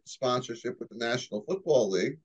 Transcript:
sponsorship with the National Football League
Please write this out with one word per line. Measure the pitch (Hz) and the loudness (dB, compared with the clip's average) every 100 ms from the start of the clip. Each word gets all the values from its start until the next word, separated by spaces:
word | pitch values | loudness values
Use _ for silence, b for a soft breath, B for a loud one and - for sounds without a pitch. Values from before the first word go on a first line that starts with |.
sponsorship | - - 127 123 - 117 123 - | -12 -4 0 0 -2 -6 -6 -8
with | 113 | -10
the | 104 | -4
National | 117 123 - 104 127 | -2 -2 -4 -6 -4
Football | 190 185 139 104 | -4 4 4 4
League | 92 113 160 | 2 0 -2